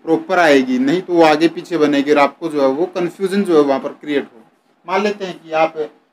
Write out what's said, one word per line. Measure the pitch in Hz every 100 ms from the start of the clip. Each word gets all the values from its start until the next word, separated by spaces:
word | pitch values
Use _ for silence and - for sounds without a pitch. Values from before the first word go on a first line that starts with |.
proper | 160 160 160 180
आएगी, | 165 139 127 127
नहीं | 131 175
तो | 180
वो | 170
आगे | 160 156 165
पीछे | 175 - 165
बनेगी | 147 143 139
और | 143
आपको | 139 - 165
जो | 147
है | 135
वो | 139 180
confusion | 190 175 - 190 196
जो | 180 156
है |
वहाँ | 143 135
पर | 135
create | 127 151 143
हो। | 113 113 _ _ _ _ -
मान | 190
लेते | 208 202
हैं | 185 160
कि | 160
आप, | 156 160 160 151 _ _